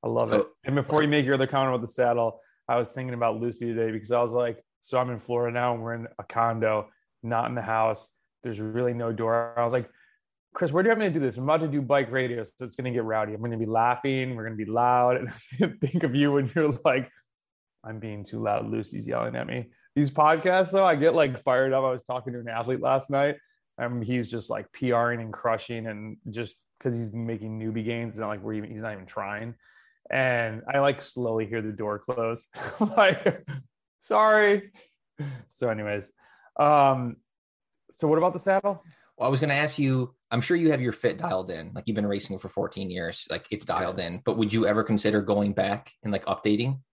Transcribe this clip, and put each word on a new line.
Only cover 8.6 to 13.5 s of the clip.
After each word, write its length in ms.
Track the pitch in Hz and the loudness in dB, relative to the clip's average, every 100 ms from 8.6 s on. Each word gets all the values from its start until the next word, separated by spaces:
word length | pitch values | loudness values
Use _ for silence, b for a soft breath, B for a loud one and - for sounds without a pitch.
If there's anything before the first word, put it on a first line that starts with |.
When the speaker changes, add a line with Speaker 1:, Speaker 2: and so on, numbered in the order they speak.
Speaker 1:
really 340 | 110 113 123 | -4 -2 -2
no 180 | 120 117 | 0 -4
door. 420 | 113 113 117 117 117 | -2 0 0 0 0
I 60 | |
was 80 | 117 | 0
like, 180 | 123 - b b b _ _ _ | 0 -2 b b b _ _ _
"Chris, 160 | - 170 | -4 0
where 100 | 156 | 2
do 60 | 196 | 4
you 20 | |
want 80 | 226 | 4
me 60 | 208 | 2
to 60 | |
do 60 | 156 | 0
this? 160 | 135 117 | 0 -2
I'm 80 | |
about 160 | 135 160 | 0 2
to 80 | 160 | 2
do 140 | 143 | -2
Bike 280 | 131 139 123 | 2 2 2
Radio, 320 | 131 127 120 | 0 -2 -4
so 80 | 110 _ | -8 _
it's 120 | 123 - | -14 -6
gonna 160 | 127 | -4
get 100 | 120 | -2
rowdy. 300 | 110 110 107 | 0 -2 -2
I'm 60 | 104 | -4
gonna 140 | 117 | -6